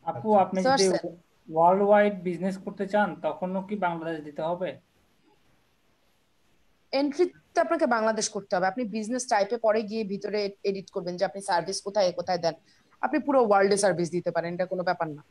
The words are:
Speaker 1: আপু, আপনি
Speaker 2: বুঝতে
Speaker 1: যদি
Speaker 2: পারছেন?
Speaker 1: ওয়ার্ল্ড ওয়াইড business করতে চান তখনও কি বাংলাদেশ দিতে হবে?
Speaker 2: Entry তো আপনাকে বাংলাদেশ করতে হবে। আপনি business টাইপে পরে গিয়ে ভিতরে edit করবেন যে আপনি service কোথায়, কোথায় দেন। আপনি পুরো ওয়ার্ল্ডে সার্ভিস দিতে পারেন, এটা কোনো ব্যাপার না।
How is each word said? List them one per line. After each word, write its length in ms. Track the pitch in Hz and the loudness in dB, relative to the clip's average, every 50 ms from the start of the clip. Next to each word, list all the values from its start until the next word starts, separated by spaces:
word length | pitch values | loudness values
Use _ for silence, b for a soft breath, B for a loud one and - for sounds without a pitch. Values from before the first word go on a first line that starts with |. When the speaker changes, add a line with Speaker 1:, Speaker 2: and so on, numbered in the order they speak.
| _ | _
Speaker 1:
আপু, 260 | - 160 - - 220 214 | -8 -8 -6 0 4 4
আপনি 260 | 202 185 185 - 190 | 4 4 4 0 0
Speaker 2:
বুঝতে 240 | 185 254 262 262 196 | 2 4 4 4 4
Speaker 1:
যদি 60 | 190 | 2
Speaker 2:
পারছেন? 260 | 180 180 - 175 170 - _ _ _ _ _ - 160 | 2 0 -2 -6 -12 -12 _ _ _ _ _ -6 0
Speaker 1:
ওয়ার্ল্ড 300 | 160 165 175 185 196 202 | 4 6 6 6 6 6
ওয়াইড 320 | 202 208 208 208 208 202 185 170 | 6 6 6 6 4 2 -2 -6
business 340 | 185 175 160 175 190 190 - | -6 -4 -2 -4 -4 -4 -6
করতে 260 | - 208 196 - 202 190 | -10 -12 -8 -8 -8 -2
চান 200 | 196 208 208 185 156 - | 2 2 2 2 -2 -4
তখনও 420 | - 156 147 - - 180 185 190 190 | -4 -6 -4 -4 -6 -4 -4 -6 -6
কি 140 | 190 214 | -6 -6
বাংলাদেশ 420 | 208 185 175 170 165 160 165 165 156 147 | -2 -2 -2 -2 -2 -6 -6 -6 -6 -8
দিতে 180 | 151 147 - 160 | -12 -10 -6 -4
হবে? 280 | 160 175 180 185 165 127 123 _ _ _ _ _ _ _ _ _ _ _ _ _ _ _ _ _ _ _ _ _ _ _ _ _ _ _ _ _ _ _ _ _ _ _ _ _ _ _ _ _ _ - | -4 -4 -4 -4 -6 -8 -10 _ _ _ _ _ _ _ _ _ _ _ _ _ _ _ _ _ _ _ _ _ _ _ _ _ _ _ _ _ _ _ _ _ _ _ _ _ _ _ _ _ _ -2
Speaker 2:
Entry 320 | 269 285 294 269 - 359 359 - - _ _ _ | 0 0 0 2 0 0 0 0 -10 _ _ _
তো 60 | - | 0
আপনাকে 260 | 330 330 330 320 330 | 0 0 0 0 2
বাংলাদেশ 400 | 262 240 226 220 220 220 208 208 - | 2 2 2 2 0 0 0 -4 -4
করতে 280 | - 208 196 _ - | -6 -8 -8 _ -2
হবে। 100 | 185 180 | 0 0
আপনি 180 | 185 190 247 254 | 0 0 -2 -6
business 400 | 208 190 220 214 208 247 254 247 - | -4 -4 -6 -4 -4 -4 -6 -2 0
টাইপে 280 | 233 208 196 202 240 226 | 0 0 2 0 -2 0
পরে 240 | - 220 208 220 233 | 2 2 2 2 0
গিয়ে 220 | 202 214 226 220 | -2 -4 -6 -4
ভিতরে 520 | 190 196 196 196 208 196 214 202 196 196 _ _ | -4 -6 -6 -6 -4 -4 -2 -4 -4 -6 _ _
edit 280 | 196 196 190 185 - | -4 -4 -4 -8 -8
করবেন 260 | _ 196 180 175 180 | _ -8 -6 -6 -4
যে 80 | 175 190 | -2 -4
আপনি 160 | 185 190 196 | -4 -4 -8
service 380 | 196 - 185 170 160 165 190 - - | -4 -2 -2 -2 0 -2 -8 -8 -8
কোথায়, 300 | 202 202 214 196 180 170 | -4 0 2 2 2 0
কোথায় 260 | - 175 - 185 175 | -2 -4 -4 -4 0
দেন। 160 | 165 165 151 - _ b b b b b b b | 0 -2 -4 -4 _ b b b b b b b
আপনি 180 | - - - 302 | -4 -2 -2 -2
পুরো 220 | - 285 285 269 240 214 | 0 2 2 4 4 6
ওয়ার্ল্ডে 280 | 202 196 196 202 202 | 6 4 6 4 4
সার্ভিস 340 | 196 202 202 180 165 175 160 | 4 4 2 2 2 -2 -2
দিতে 200 | 165 175 170 175 | -2 -4 -4 -2
পারেন, 240 | 170 170 165 170 175 | -2 -2 -4 -4 -4
এটা 120 | 175 185 | -4 -4
কোনো 160 | 175 - 180 175 | -4 -4 -4 -2
ব্যাপার 260 | 185 175 180 170 160 | -2 -2 -2 -4 -6
না। 140 | 147 147 147 _ | -6 -14 -16 _